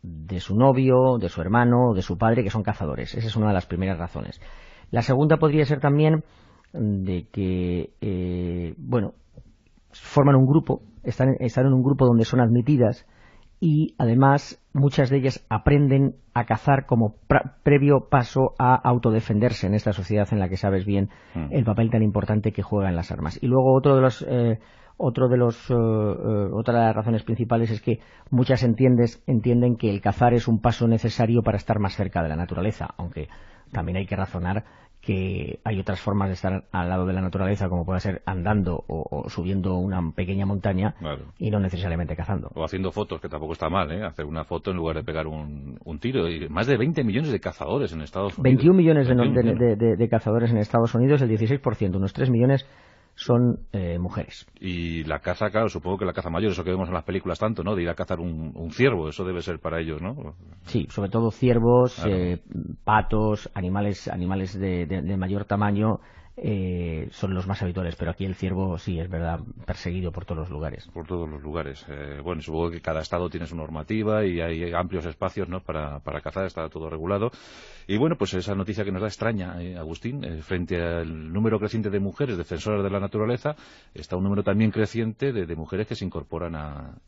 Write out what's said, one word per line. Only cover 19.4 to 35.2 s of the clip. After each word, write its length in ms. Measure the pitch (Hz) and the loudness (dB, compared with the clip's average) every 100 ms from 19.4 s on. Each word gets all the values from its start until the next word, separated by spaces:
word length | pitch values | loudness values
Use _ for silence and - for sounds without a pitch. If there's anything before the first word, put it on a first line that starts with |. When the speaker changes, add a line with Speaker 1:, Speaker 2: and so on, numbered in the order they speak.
| 120 113 92 | 2 2 0
Speaker 1:
en 80 | |
esta 200 | 104 107 | 2 0
sociedad 340 | 101 90 104 101 | -2 0 0 2
en 80 | 107 | 0
la 100 | 92 | 0
que 80 | 92 | 0
sabes 280 | 101 95 98 | 0 0 2
bien 240 | 98 98 - - | 0 0 -4 -12
Speaker 2:
Mm. 140 | 87 80 | -8 -2
Speaker 1:
el 100 | 156 110 | 0 2
papel 240 | 104 117 | 2 2
tan 140 | 113 | 4
importante 480 | 107 104 98 107 107 | 2 2 0 0 0
que 100 | 104 | -4
juegan 340 | 98 104 95 85 | -2 0 0 -2
las 160 | 85 | -4
armas. 280 | - 78 - | -4 -6 -2
Y 60 | 123 | 2
luego 280 | 131 131 131 | 4 6 6
otro 200 | 143 135 | 6 6
de 60 | |
los, 240 | 131 - - | 4 0 -2
eh, 320 | 127 117 110 - - - - | 2 2 0 -6 -20 -20 -4
otro 320 | 143 120 127 | -2 2 2
de 80 | 123 | 4
los, 320 | 120 113 - | 2 0 0
eh, 20 | |
eh, 760 | 120 113 110 107 - 104 107 98 | 2 2 2 0 0 0 0 0
otra 260 | 101 113 117 | -2 0 4
de 60 | 113 | 4
las 100 | 110 | 2
razones 280 | 107 113 | 0 0
principales 480 | - 113 113 117 113 | 0 -2 0 2 0
es 100 | 107 | -2
que 180 | - 110 - - - | -2 -2 -4 -20 -2
muchas 340 | 123 127 127 | 0 4 4
entiendes, 600 | 123 113 131 123 120 - - | 2 4 4 6 2 0 -2
entienden 480 | 120 117 120 123 117 | 0 4 4 2 2
que 120 | 113 | 0
el 120 | 101 | 0
cazar 320 | 104 - 120 | 0 2 4
es 140 | 120 113 | 4 2
un 120 | 110 | 2
paso 280 | 123 113 117 | 2 2 2
necesario 540 | 113 113 - 113 117 | 2 0 0 2 4
para 160 | 113 104 | 2 -2
estar 220 | - 107 | -2 0
más 160 | 98 - | 0 -2
cerca 260 | 95 87 | -2 -2
de 80 | 80 | -2
la 60 | 78 | -2
naturaleza, 520 | 87 82 98 - 80 - | -4 -2 -4 -4 -10 -8
aunque 300 | 87 80 76 - - - - | -10 -10 -12 -16 -20 -20 -10
también 260 | - 85 92 | -6 -4 -4
hay 80 | 95 | -4
que 100 | 101 | -4
razonar 500 | 95 90 87 101 - - _ _ | -4 -4 -2 -4 -6 -20 _ _
que 600 | - 95 | -4 -2